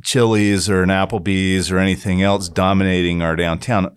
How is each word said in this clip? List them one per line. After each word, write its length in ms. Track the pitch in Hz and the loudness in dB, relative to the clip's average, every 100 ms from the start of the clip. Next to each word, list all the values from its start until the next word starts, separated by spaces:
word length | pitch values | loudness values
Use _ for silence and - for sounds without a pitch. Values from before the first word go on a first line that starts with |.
Chili's 680 | - 131 113 110 104 98 92 | -4 0 2 2 2 2 0
or 120 | 95 | 2
an 60 | 92 | 2
Applebee's 800 | 95 95 107 85 95 95 95 82 | 2 0 -4 -2 0 0 0 0
or 80 | 92 | 0
anything 440 | 95 90 101 90 | 0 0 -2 0
else 260 | 98 101 90 | 2 0 -2
dominating 760 | 87 95 98 95 90 87 85 | -2 0 2 2 0 0 0
our 140 | 82 82 | -2 0
downtown. 560 | 85 82 - 110 92 | -2 -2 -2 -2 -2